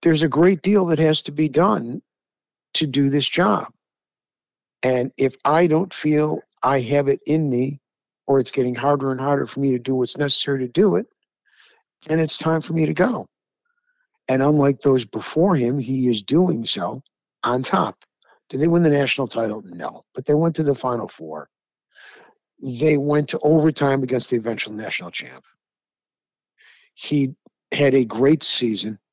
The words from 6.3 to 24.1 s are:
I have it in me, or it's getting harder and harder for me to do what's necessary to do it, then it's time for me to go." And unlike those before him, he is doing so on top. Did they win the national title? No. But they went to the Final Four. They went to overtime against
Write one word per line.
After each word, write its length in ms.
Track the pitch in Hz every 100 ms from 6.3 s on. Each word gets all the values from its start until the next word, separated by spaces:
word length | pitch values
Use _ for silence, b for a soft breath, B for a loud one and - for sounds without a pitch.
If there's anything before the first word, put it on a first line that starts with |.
| 151 - _
I 180 | 123 135
have 280 | 117 143 139
it 120 | 135 -
in 220 | 156 151
me, 320 | 123 131 143 _ _ _ _ -
or 140 | 139
it's 100 | 123
getting 240 | - 123
harder 380 | 123 143 143 135
and 80 | 131
harder 260 | 135 143 123
for 140 | -
me 120 | 139
to 60 | 127
do 160 | 120
what's 240 | 131 123 -
necessary 480 | 147 - - 135 127
to 20 |
do 280 | 143 208 175
it, 100 | 233 _ _ _ b b b b b _ -
then 140 | 160
it's 180 | 156 -
time 220 | 160 160
for 140 | 151
me 120 | 165 156
to 80 |
go." 320 | 156 185 214 - _ _ _ _ _ _ _ _ _ -
And 120 | 131
unlike 400 | 135 151 139 135
those 240 | 143 131
before 520 | 117 110 - - 180 170
him, 240 | 117 143
he 260 | 117 131 127
is 160 | 110
doing 420 | 101 147 185 156
so 380 | 113 - 87 120 - _ _ _
on 220 | - 123
top. 400 | 131 190 151 - _ _ b b _
Did 100 | 131
they 80 | 160
win 160 | 170
the 60 | 165
national 360 | 143 135 - 131
title? 360 | - 113 107
No. 400 | 98 87 73 - _
But 120 | - 131
they 80 |
went 200 | 147 165 160
to 60 |
the 140 | 151 135
Final 320 | 127 123 -
Four. 420 | - 80 76 71 _ _ _ _ B B B B B _ _
They 340 | 135 120 156 147
went 340 | 143 147 147
to 100 | -
overtime 640 | 147 160 156 151 139 139
against 260 | 127